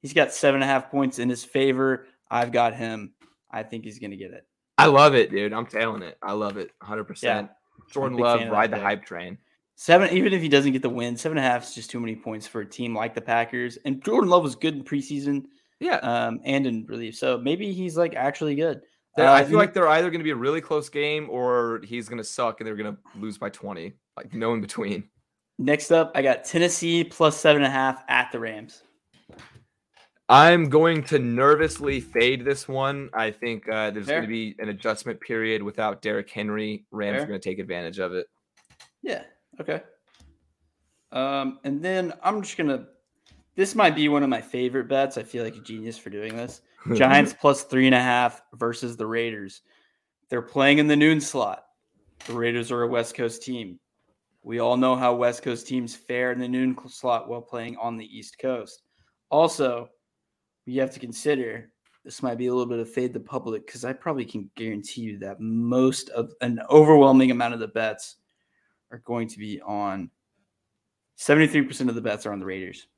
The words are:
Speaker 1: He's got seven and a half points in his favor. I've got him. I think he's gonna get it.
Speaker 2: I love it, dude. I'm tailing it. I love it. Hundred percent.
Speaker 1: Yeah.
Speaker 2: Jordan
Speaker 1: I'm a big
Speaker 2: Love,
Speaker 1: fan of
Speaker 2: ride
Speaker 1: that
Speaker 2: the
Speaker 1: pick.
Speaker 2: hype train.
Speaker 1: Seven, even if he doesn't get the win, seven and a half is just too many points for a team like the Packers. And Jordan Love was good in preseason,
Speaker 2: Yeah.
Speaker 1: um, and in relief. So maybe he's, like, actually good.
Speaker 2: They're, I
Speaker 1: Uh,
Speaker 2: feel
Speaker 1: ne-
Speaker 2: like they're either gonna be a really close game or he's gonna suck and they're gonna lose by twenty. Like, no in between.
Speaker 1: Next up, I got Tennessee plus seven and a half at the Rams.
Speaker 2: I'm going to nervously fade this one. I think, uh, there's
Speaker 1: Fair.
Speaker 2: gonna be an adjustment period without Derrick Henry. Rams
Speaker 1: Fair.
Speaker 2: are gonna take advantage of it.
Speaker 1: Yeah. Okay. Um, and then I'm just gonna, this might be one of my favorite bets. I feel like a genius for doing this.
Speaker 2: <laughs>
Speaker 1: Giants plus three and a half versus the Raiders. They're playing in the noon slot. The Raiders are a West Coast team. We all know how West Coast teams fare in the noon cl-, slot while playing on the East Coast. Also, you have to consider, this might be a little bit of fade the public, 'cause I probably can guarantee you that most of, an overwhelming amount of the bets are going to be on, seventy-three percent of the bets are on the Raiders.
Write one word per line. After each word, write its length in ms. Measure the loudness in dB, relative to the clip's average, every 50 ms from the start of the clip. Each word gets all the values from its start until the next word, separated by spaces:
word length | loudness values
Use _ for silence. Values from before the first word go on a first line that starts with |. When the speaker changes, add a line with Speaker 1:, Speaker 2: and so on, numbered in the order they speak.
Speaker 1:
He's 120 | -14 0 2
got 200 | 2 2 2 0
seven 280 | 2 2 4 4 4
and 20 | 2
a 100 | 2 2
half 160 | 0 0 -2
points 300 | -2 0 0 0 -2 -2
in 100 | -2 -2
his 140 | -2 -4 -8
favor. 640 | -4 0 2 2 2 2 2 0 0 0 -2 -6 -18 _ _ _ _
I've 200 | -2 -2 -2 0
got 220 | 0 0 0 0 0
him. 400 | -4 -8 -8 -8 -10 -12 -14 _ _ _ _ _ _ _ _
I 100 | -12 -12
think 220 | -12 -12 -14 -14 -14
he's 160 | -14 -16 -14
gonna 160 | -14 -14 -14
get 160 | -14 -16 -18
it. 160 | -18 -20 _ _ _ _ _ _ _ 6
Speaker 2:
I 80 | 6
love 260 | 8 8 8 8 8 8
it, 160 | 6 4 4
dude. 240 | 2 -2 -2 -2 -4
I'm 140 | -4 -8
tailing 340 | -6 -4 -4 -4 -4 -4 -8
it. 160 | -12 -14 -16 _ -8
I 80 | -6
love 260 | -4 -4 -4 -6 -6
it. 140 | -8 -12 -12 _ _
Hundred 220 | -14 -12 -10 -10 -10
percent. 460 | -12 -14 -6 -2 -2 -2 -2 -4 -8
Speaker 1:
Yeah. 40 | _ _ _ _ _ _ -20 _ -6
Speaker 2:
Jordan 200 | -4 -4 -2 -2
Speaker 1:
I'm 0 |
a 20 |
big 60 | 2 2
Speaker 2:
Love, 160 | 4 4 2
Speaker 1:
fan 80 | 2
of 60 | 0 0
Speaker 2:
ride 180 | 2 2 2
Speaker 1:
that 40 | 0
Speaker 2:
the 40 | 0
Speaker 1:
pick. 20 | 0
Speaker 2:
hype 200 | 0 -2 -2 -6
train. 320 | -14 -14 -12 -12 -12 -14 -16 _ _ _ _ _ _ _
Speaker 1:
Seven, 340 | _ 4 6 6 8 8 6
even 240 | 2 2 2 2 2
if 80 | 0
he 80 | 2 4
doesn't 220 | 4 6 6 4 0
get 80 | 0
the 80 | -2 -2
win, 260 | -4 -2 -4 -6 -6
seven 220 | -6 -6 -4 -2
and 80 | 0 0
a 40 | 0
half 140 | 0 0 -4
is 100 | -10 -16
just 140 | -16 -16 -10
too 80 | -8 -8
many 160 | -6 -6 -8
points 320 | -10 -10 -12 -12 -12 -12
for 140 | -10 -10 -10
a 40 | -10
team 300 | -10 -10 -8 -8 -6 -4
like 180 | -4 -4 -4 -6
the 80 | -8
Packers. 560 | -4 0 0 0 0 -2 -4 -6 -6 -6 -8 -8 _
And 180 | -6 -6 -4 -2
Jordan 260 | 0 2 2 4 4
Love 140 | 4 4 2
was 120 | 0 -6
good 180 | -2 -4 -4 -4
in 80 | -4 -8
preseason, 600 | -6 -6 -6 -6 -6 -8 -6 -4 -2 -4 -4 -6 -10 _ _ _ _ _ _
Speaker 2:
Yeah. 160 | -4 -2 -2
Speaker 1:
um, 420 | -2 -2 -2 -2 -2 -2 -4 -6 -6 -4
and 220 | -2 -2 0 0
in 180 | 0 -2 -4 -6
relief. 280 | -8 -10 -10 -10 -12 -10
So 220 | -4 -2 -2 -2
maybe 340 | -2 -2 -4 -4 -4 -4 -8
he's, 240 | -6 -6 -6 -6 -2
like, 160 | -2 -2 -2 -2
actually 400 | -2 -4 -4 -4 -4 -4 -4 -2
good. 260 | -2 -2 -2 -4 -6 _ _ _ _ _ _ _
Speaker 2:
They're, 120 | 4 8 8
I 120 | 8 8
Speaker 1:
Uh, 20 | 8
Speaker 2:
feel 60 | 6 4
Speaker 1:
ne- 40 |
Speaker 2:
like 160 | 4 4 4 2
they're 140 | 2 4
either 220 | 4 4 4 2 0
gonna 120 | -2 -4 -4
be 60 | -4
a 40 | -4
really 240 | -2 -2 -2 -2 -2
close 280 | -4 -2 -4 -4 -4 -4
game 400 | -6 -4 -2 -2 -4 -4 -6 -6
or 500 | -6 -4 0 0 2 2 0 0 -4 -6 -8
he's 240 | -10 -10 -10 -10 -10
gonna 140 | -10 -12 -10
suck 340 | -10 -6 -2 -2 -2 -2 -4
and 80 | -8
they're 80 | -10 -8
gonna 220 | -6 -8 -8 -8 -12 _ -20 -16
lose 220 | -12 -10 -10 -10
by 120 | -8 -10 -12
twenty. 440 | -12 -10 -12 -12 -12 -10 -12 -14 -16 _ _ _ _
Like, 160 | -18 -18 -12 -8
no 200 | -4 -2 -2 -2
in 60 | -2
between. 480 | -4 -8 -8 -8 -6 -6 -6 -8 -8 _ _ _ _ _ _ _ _ _ _
Speaker 1:
Next 340 | -4 0 0 0 0 2 4
up, 200 | 4 4 4 2 0
I 80 | 0
got 220 | 2 2 0 0 -2
Tennessee 580 | -4 0 2 2 2 0 -2 -2 0 0 0 0
plus 320 | -2 0 4 4 4 4
seven 260 | 4 6 6 6 6 4
and 80 | 2
a 20 | 0
half 300 | 0 0 0 -2 -4 -4 0
at 220 | 0 0 0 0
the 80 | -6 -8
Rams. 440 | -8 -8 -10 -12 -16 -18 -20 -20 _ _ _ _ _ _ _ _ _ _ -20 -20 -20 -20 _ -20 _ _ _ _ _ _ _ _ _ _ _ _ _
Speaker 2:
I'm 420 | _ 8 10 10 10 8 6 4 4
going 340 | 4 4 4 4 2 0 -2
to 120 | 0 0 0
nervously 800 | 0 0 0 4 4 4 6 4 2 -2 -2 -6 -6 -4 -4 -4
fade 460 | -8 -4 0 2 2 2 2 0 -2
this 220 | -4 -4 -4 -6
one. 420 | -8 -6 -4 -4 -4 -4 -6 -10 -10 -6
I 180 | -4 -4 -4
think, 360 | -6 _ -8 -6 -6 -6 _
uh, 220 | -6 -4 -2 -4 -4
there's 140 | -4 -6 -6
Speaker 1:
Fair. 120 | -4 -4 -4
Speaker 2:
gonna 80 | -4
be 280 | -4 -6 -6 -8 -8 -10 -10
an 100 | -10 -10
adjustment 500 | -10 -6 -4 -4 -4 -4 -6 -12 -12 -12
period 420 | -8 -6 -4 -4 -2 -2 -2 -4 -4
without 380 | -8 -6 -4 -4 -4 -4 -4 -6
Derrick 260 | -4 -4 -4 -6 -8
Henry. 560 | -10 -8 -8 -6 -6 -6 -6 -6 -8 -10 _ _
Rams 240 | -10 -8 -6 -4 -4
Speaker 1:
Fair. 80 | -6 -6
Speaker 2:
are 20 |
gonna 120 | -6 -10 -8
take 180 | -8 -8 -8 -8
advantage 380 | -10 -10 -10 -10 -10 -10 -8 -8
of 140 | -8 -6 -6
it. 140 | -8 -10 _ _ _ _ _ _ _ _ _ _ _ -20 _ _ _
Speaker 1:
Yeah. 220 | -10 -8 -8 -8 -10 -16 _ _ _ _ _ _
Okay. 220 | -10 -8 -8 -8 -10 _ _ _ _ _ _ _ _ _ _ _ _ _ _ _ _ _ _ _ _ _ _ _ _ _
Um, 480 | -6 -6 -4 -4 -4 -4 -6 -6 -8 -8 _
and 180 | -8 -6 -4
then 320 | -4 -2 -2 -2 -2 -4 -8 -4 -2
I'm 180 | -2 -2 -2 -6
just 140 | -8 -6
gonna, 280 | -4 -2 -2 -2 -4 -8 _ _ _ _ _ _ _ _ _ _ _ _ _ _
this 200 | -2 -2 0 2
might 200 | 4 4 4 4
be 120 | 4 2 2
one 140 | 2 2 2
of 60 | 0
my 100 | -2 -4
favorite 460 | -6 -8 -6 -4 -4 -2 -2 -4 -4
bets. 300 | -2 0 0 0 0 -4
I 60 | -8 -10
feel 200 | -8 -8 -8 -8
like 120 | -8 -8
a 60 | -12
genius 360 | -16 -16 -14 -12 -12 -12 -12
for 120 | -12 -14 -14
doing 240 | -12 -10 -10 -10 -10
this. 240 | -10 -10 -12 -14 -18 _ _ _ _ -4
Speaker 2:
<laughs> 80 | -2 4
Speaker 1:
Giants 380 | 4 6 8 8 8 6 4 -2
plus 300 | 2 4 4 4 4 -2
three 240 | -4 0 2 4
and 80 | 6 4
a 40 | 4
half 420 | 4 2 2 2 2 0 -2 -6 _ _ -10
versus 420 | -6 -4 -4 -4 -6 -8 -10 -8
the 120 | -8 -8
Raiders. 540 | -4 -4 -4 -4 -4 -6 -10 -12 -14 -16 -20 _ _ _ _ _ _ _ _ _ _ _ _ _ _
They're 120 | -6 -6
playing 360 | -6 -4 -2 2 4 6 6
in 100 | 6 6
the 80 | 4 4
noon 240 | 6 6 6 4 2
slot. 460 | 0 -4 -4 -4 -4 -4 -6 -10 _ _ _ _ _ _ _ _ _ _ _ _ -12
The 60 | -8 -6
Raiders 380 | -2 -2 0 0 -2 -4 -4
are 120 | -2 -2 -2
a 40 |
West 280 | 0 0 -2 -2 -2 -4
Coast 260 | -4 -4 -4 -4 -8
team. 380 | -12 -10 -10 -10 -10 -14 -16 -20 _ _ _ _ _ _ _ _ _ _ _ _ _
We 160 | -8 -4 -2
all 180 | 0 0 2
know 180 | 2 4 2 2
how 200 | 2 2 0 2
West 260 | 2 0 0 0 -2 -6
Coast 240 | -6 -6 -6 -8
teams 280 | -6 -6 -6 -6 -6 -12
fare 360 | -16 _ _ -4 -2 -2 -2
in 80 | -2 -4
the 80 | -4
noon 280 | -4 -2 0 0 0 -2
cl-, 100 | -4 -10 -20
slot 380 | -20 -8 -2 -2 -2 -2 -2
while 140 | -8 -12 -12
playing 340 | -12 _ -12 -12 -12 -12 -12
on 200 | -8 -8 -8 -8
the 80 | -8 -14 -16 -18
East 200 | -20 -20 -20 -18 _
Coast. 440 | -6 -6 -6 -6 -8 -14 -18 -20 _ _ _ _ _ _ _ _ _ _
Also, 600 | 2 4 4 4 2 0 -2 -2 -2 -4 -10 -14 _ _ _ _ _ _ _ _ _ _ _ _ _ _ _
you 140 | -8 -4 -4
have 120 | -4 -4
to 80 | -6 -14
consider, 720 | -16 -14 -14 -6 -2 -2 -2 -2 -2 -8 -10 -12 -16 _ _ _ _ _ _ _ _
this 180 | -20 -12 -6 -6
might 140 | -6 -4
be 100 | -2 -2
a 60 | -2 0
little 160 | 0 -2 -2
bit 100 | -4 -6
of 100 | -6 -6
fade 220 | -4 -4 -4 -4 -6
the 60 | -8
public, 480 | -12 -8 -10 -8 -6 -6 -8 -8 -10
'cause 160 | -14 -16 -10 -10
I 80 | -10
probably 320 | -10 -8 -6 -6 -6 -6 -6
can 240 | -8 -10 -12 -12 -12 _
guarantee 460 | -10 -10 -8 -8 -8 -10 -12 -12 -12
you 160 | -10 -12 -12 -12
that 220 | -12 -14 -12 -10
most 680 | -8 -4 -2 -2 -2 0 2 4 2 2 2 0 -10 -8
of, 220 | -6 -6 -6 -6 -6 _
an 200 | -4 -4 -4 -6 -2 8
overwhelming 640 | 10 10 10 10 10 10 10 10 10 8 6 6
amount 240 | 2 0 -2 -2 -2
of 40 | -6
the 80 | -8
bets 500 | -6 _ -4 -4 -4 -4 -8 -14 -18 -20 _ _ _ _ _ _ _ _ _ _ _ _ _ _ _
are 80 | -20 -20
going 280 | _ -6 -6 -4 -4
to 100 | -6 -10 -14
be 200 | -12 -12 -12 -12
on, 480 | -10 -8 -6 -4 -4 -4 -4 -6 -10 -12 _ _ _ _ _ _ _ _ _ _ _ _ _ _ _ _ _ _ _ _ _
seventy-three 480 | -10 2 4 6 6 6 6 4 2 0
percent 260 | 0 -4 -4 -4 -4
of 60 | -4
the 60 | -2
bets 240 | -4 -6 -6 -4 -6
are 60 | -8
on 80 | -8 -8
the 60 | -8
Raiders. 420 | -8 -8 -10 -10 -12 -14 -18 -20 _ _